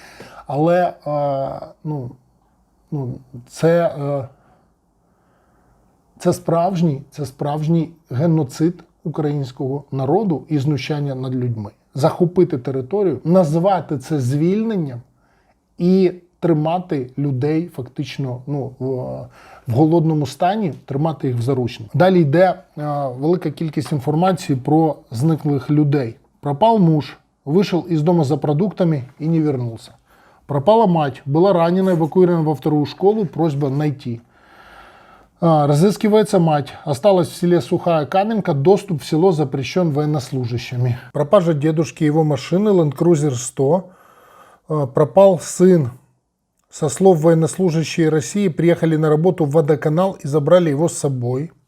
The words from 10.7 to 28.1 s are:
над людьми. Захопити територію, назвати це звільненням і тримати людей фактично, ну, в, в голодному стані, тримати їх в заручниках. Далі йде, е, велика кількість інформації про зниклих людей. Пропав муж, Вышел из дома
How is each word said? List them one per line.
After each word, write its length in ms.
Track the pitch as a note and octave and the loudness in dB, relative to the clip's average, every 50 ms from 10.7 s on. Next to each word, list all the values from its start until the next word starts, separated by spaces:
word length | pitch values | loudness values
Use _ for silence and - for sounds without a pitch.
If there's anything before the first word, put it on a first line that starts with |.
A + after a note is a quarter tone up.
| D3 C3 - - D3+ C#3+ C#3+ C#3 C3 | -2 -2 -2 -4 -4 -4 -4 -6 -6
над 200 | B2+ C3 C3 B2+ | -6 -6 -6 -4
людьми. 360 | B2+ B2 A#2+ A2 A2 G#2 - - _ _ _ - | -4 -4 -4 -4 -6 -8 -12 -14 _ _ _ -4
Захопити 640 | C3+ - - - - F#3 E3+ - F#3+ F3 F3+ F#3 | 0 0 0 2 0 0 2 2 2 2 2 0
територію, 640 | A#2 - C#3+ B2+ C3+ B2 - F#3+ G#3 G3+ F3 C3 G2+ - | -4 -6 -6 -6 -6 -6 -4 -2 -2 0 0 -2 -2 0
назвати 720 | D#3 F3+ F#3+ F3 C#3+ D#3 E3 F3 G3+ F#3+ E3+ - - D#3 | 2 2 4 4 2 0 0 2 2 0 0 -2 -4 -6
це 220 | B2+ - - D#3+ C#3+ | -8 -6 -4 -4 -4
звільненням 800 | B2 B2 C#3+ D3 D#3+ F3+ G3 A3 A3 A3+ G#3+ F#3 D#3 C3+ A#2+ A#2+ - _ _ _ _ _ _ _ _ _ _ _ _ _ _ | -2 -2 -2 0 0 0 0 0 -2 -2 -2 -4 -4 -6 -8 -12 -16 _ _ _ _ _ _ _ _ _ _ _ _ _ _
і 340 | - F3 F3+ F#3 F#3+ F#3+ F3 F3+ - - _ _ _ | -2 2 4 4 4 4 2 0 -4 -14 _ _ _
тримати 720 | - E3+ E3 D3+ D#3 D#3+ F3 F#3 F3+ - E3 C#3 B2 B2 - | 0 0 2 2 0 0 -2 -4 -4 -4 -6 -6 -6 -6 -6
людей 500 | C#3 C#3+ C#3+ C3 B2 D3 D3 D#3 D#3+ F3 | -4 -4 -2 -2 -2 -2 0 0 -2 -4
фактично, 760 | E3 - C3+ A#2 - - - C#3 - - - C#3 B2+ B2 B2 - | -6 -8 -12 -14 -10 -10 -10 -10 -8 -8 -8 -6 -6 -8 -10 -8
ну, 240 | C#3 C#3+ C#3+ A#2+ - - - | -8 -6 -6 -8 -8 -10 -8
в, 60 | B2+ C3 C3 B2+ C3 C3 B2+ - A#2 - - - - - - - _ | -6 -6 -6 -6 -6 -8 -10 -12 -14 -16 -20 -20 -20 -20 -20 -12 _
в 40 | B2+ | -2
голодному 540 | A2 C3+ D#3+ D#3 D#3 E3+ D#3 D#3+ D#3 D3+ C#3+ | 2 4 4 4 4 2 2 2 0 0 -2
стані, 480 | - - - F3 F3+ G3+ A3+ G#3 D3+ B2 B2+ - | -4 -4 -2 -2 -2 0 -2 -4 -4 -6 -8 -10
тримати 420 | - C3+ C3+ D#3 E3 C#3+ - D#3 | -8 -4 -4 -2 -4 -4 -4 -4
їх 100 | C3 B2 | -4 -2
в 40 | A#2 | -2
заручниках. 560 | A2+ C3 C3+ B2+ B2 A#2 - - A2+ - - | -2 -2 -2 -2 -2 -4 -6 -10 -12 -4 0
Далі 240 | C#3 F3 F#3+ F#3+ F3+ | 2 4 4 4 4
йде, 320 | D#3+ C#3 C#3+ F3 F#3+ F3+ F#3 F#3 - _ _ | 4 4 4 4 4 4 2 -2 -8 _ _
е, 60 | D3+ D3 D3 C#3+ C#3+ C#3 | -10 -8 -6 -4 -4 -4
велика 440 | C3 B2 B2+ C#3+ D#3+ F3+ F3+ - D#3 | -6 -6 -4 -2 0 0 0 -2 -6
кількість 400 | - - E3+ D#3 - D#3 B2 - | -6 -6 -8 -6 -6 -6 -4 -4
інформації 680 | D#3+ C#3 - D3+ D3+ D#3+ F3+ F#3+ F3+ - - - C#3 A#2+ - | -4 -4 -2 -2 0 2 2 2 0 0 -2 -2 -4 -2 0
про 300 | D3 D3+ D#3+ D#3+ D#3 C3+ - - _ | 2 2 2 2 2 -2 -4 -10 _
зниклих 580 | - A2+ C#3+ E3 D#3+ - - D3+ C#3+ C3 - - | -4 0 0 2 0 0 0 -2 -2 -2 0 0
людей. 460 | D3 D3+ D3+ C#3+ D3+ C#3+ B2 A2+ - - _ _ _ _ | 2 2 4 2 2 0 -2 -4 -8 -14 _ _ _ _
Пропав 400 | - C#3+ C#3+ C#3+ G#3+ A#3 A3+ G#3+ | -6 -6 -2 2 2 2 4 4
муж, 380 | F3 E3 D#3 D3 - - - - _ _ _ _ _ | 4 4 2 2 -2 -6 -12 -20 _ _ _ _ _
Вышел 320 | C3+ D#3 G3 G3 - F#3+ D#3+ | -2 0 0 0 0 -2 -4
из 220 | D#3 F#3+ E3+ D3+ | -2 -2 -2 0
дома 240 | D3 F3+ | 2 2